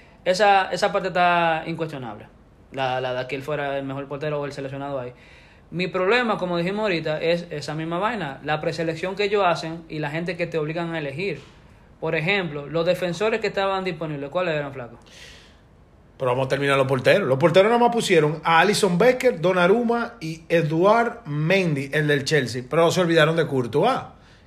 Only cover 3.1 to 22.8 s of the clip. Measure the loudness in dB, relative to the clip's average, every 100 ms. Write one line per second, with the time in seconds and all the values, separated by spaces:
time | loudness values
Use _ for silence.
3.1 | -4 -4 -8 -6 -4 -2 -4 -6 -8 -8
4.1 | -6 -4 -4 -6 -8 -8 -8 -6 -6 -8
5.1 | -14 -20 -20 -20 -20 -12 -6 -4 0 2
6.1 | 2 2 -2 -2 -2 -2 -2 -2 -2 -2
7.1 | -2 0 -2 -4 -10 -8 -8 -6 -4 -2
8.1 | -4 -8 -8 -4 -2 -2 -4 -4 -4 -6
9.1 | -2 0 2 2 2 -4 -10 -10 -8 -6
10.1 | -4 -6 -6 -4 -4 -4 -4 -6 -6 -6
11.1 | -6 -6 -8 -12 -20 -20 -20 -20 -8 -4
12.1 | -2 0 -2 -2 -8 -6 -2 0 0 -2
13.1 | -2 -2 0 -2 -2 -2 -2 -4 -6 -8
14.1 | -8 -6 -4 -2 -2 -4 -10 -14 -16 -20
15.1 | -20 -20 -20 -20 -20 _ _ _ _ _
16.1 | _ -2 0 0 -2 2 2 2 2 4
17.1 | 4 4 2 6 6 6 6 4 2 4
18.1 | 4 4 0 2 4 4 4 2 4 4
19.1 | 4 2 2 2 4 4 4 2 -2 -4
20.1 | -8 -10 -12 0 0 2 2 4 4 2
21.1 | -4 -8 -4 2 2 2 -2 -2 -2 0
22.1 | 0 2 0 0 -6 -4 2